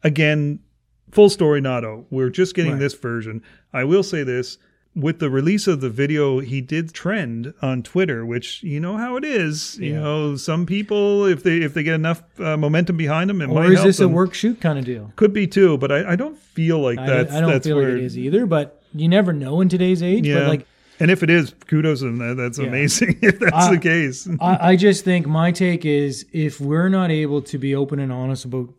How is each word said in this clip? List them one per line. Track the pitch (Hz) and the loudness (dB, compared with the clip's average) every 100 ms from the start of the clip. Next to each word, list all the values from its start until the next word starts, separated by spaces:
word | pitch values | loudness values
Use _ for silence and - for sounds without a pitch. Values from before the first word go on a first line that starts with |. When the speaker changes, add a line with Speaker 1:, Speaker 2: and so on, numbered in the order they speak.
Speaker 1:
again, | 156 147 151 151 147 147 _ _ _ _ _ | 0 0 2 2 -2 -4 _ _ _ _ _
full | - 208 | 6 6
story, | 202 156 147 | 6 2 2
Nato. | 135 123 113 110 - | 0 -4 -6 -12 -8
We're | 131 127 | -2 -2
just | 123 180 | 0 -2
getting | 180 165 | 0 -2
Speaker 2:
Right. | 143 | 0
Speaker 1:
this | 139 | -4
version. | - 123 117 110 113 - _ _ | -4 -8 -6 -8 -12 -14 _ _
I | 131 | -4
will | 135 185 | 2 2
say | 190 165 | 2 -4
this. | 131 123 123 - _ _ _ - | -4 -4 -6 -12 _ _ _ -6
With | 147 160 | -4 -2
the | 147 | -2
release | 135 147 208 196 | 0 2 2 0
of | 156 | -2
the | 131 | -2
video, | 113 143 151 143 131 | -2 -2 2 0 0
he | 135 135 | -4 -8
did | 127 156 165 | -4 -6 -6
trend | - 175 214 135 117 123 - | -6 -4 -4 -4 -8 -10 -6
on | 135 127 | -4 -4
Twitter, | 113 185 185 120 | -4 -2 -2 -2
which | 117 123 - - | -4 -6 -8 -12
you | 190 147 | -8 -6
know | 170 214 | -6 -6
how | 240 247 | -6 -6
it | |
is. | 302 240 160 151 - 254 | -4 -2 -2 -4 -8 -8
You | 165 | -6
Speaker 2:
Yeah. | 151 | -4
Speaker 1:
know, | 151 151 151 139 | -2 -2 -4 -4
some | - 160 175 | -4 -2 -2
people, | 202 208 208 202 202 196 | -4 -2 0 2 2 2
if | 165 | 2
they, | 185 165 | 2 0
if | 156 | 0
they | 156 | -2
get | 151 | -2
enough, | 160 160 165 _ - | 0 0 -4 _ -8
uh, | 170 156 | -4 0
momentum | 151 156 175 170 | 2 2 2 0
behind | 151 156 185 | 0 0 0
them, | 202 | -2
it | 143 | 0
Speaker 2:
Or | |
Speaker 1:
might | 156 175 | 2 4
Speaker 2:
is | |
Speaker 1:
help | 185 190 | 4 4
Speaker 2:
this | 190 | 4
a | |
Speaker 1:
them. | 185 | 2
Speaker 2:
work | 165 185 | 2 0
shoot | - 214 233 | 0 -4 -2
kinda | 170 143 | -2 -2
deal? | 123 120 104 - | -4 -8 -10 0
Speaker 1:
Could | 214 | 2
be | 202 185 | 2 -2
too, | 196 185 143 | 4 4 4
but | 131 | 0
I, | 143 196 | 0 0
I | 175 | -2
don't | 285 294 | -4 -10
feel | _ - 165 160 | _ -4 0 2
like | 135 120 | 0 -2
Speaker 2:
I, | 131 | 0
Speaker 1:
that's, | 127 127 | 0 0
Speaker 2:
I | 147 | 0
don't | 165 | 2
Speaker 1:
that's | 139 156 | 2 2
Speaker 2:
feel | 147 | 0
Speaker 1:
where | 135 | 2
Speaker 2:
like | 123 | 0
it | |
is | 127 117 | -4 -6
either, | 127 185 233 | 0 0 2
but | 160 143 - _ | 0 -2 -10 _
you | 147 165 | -2 2
never | 185 185 | 2 2
know | 156 131 156 | -2 -2 2
in | 185 | 2
today's | 180 185 185 | 2 2 2
age. | 175 202 147 | 2 0 2
Speaker 1:
Yeah. | 143 | 2
Speaker 2:
But, | 143 | 2
like, | 147 - _ _ _ | 0 -4 _ _ _
Speaker 1:
And | 165 | 2
if | 180 | 2
it | 165 | 4
is, | 170 147 - - | 2 2 -8 -2
kudos | 156 156 143 | 0 2 0
to | |
them. | 131 117 | -2 -4
That, | 120 127 | -6 -4
that's | 120 127 | -6 -4
Speaker 2:
Yeah. | 135 | -4
Speaker 1:
amazing | 127 143 - - - | 0 0 2 0 2
<laughs> | |
if | 214 - | 2 2
that's | 180 | 0
Speaker 2:
I, | 160 175 | 4 4
Speaker 1:
the | 180 | 4
case. | 170 165 143 127 190 165 | 2 0 0 -4 -6 -2
Speaker 2:
I, | 175 185 170 | 0 2 4
I | 185 | 6
just | 202 190 | 6 4
think | - 180 147 | 2 0 2
my | 156 170 | 2 2
take | 170 185 170 | 2 0 0
is | 160 143 143 123 - | 0 0 0 -4 -8
if | 165 151 - | -4 -4 -4
we're | 139 156 185 | -2 0 2
not | 190 180 | 2 2
able | 156 151 143 | 0 0 -2
to | 139 139 | -4 -6
be | 135 | -2
open | 139 139 143 | -2 -2 -2
and | 135 | -4
honest | 127 127 131 | -4 -4 -6
about | 127 127 123 | -6 -8 -8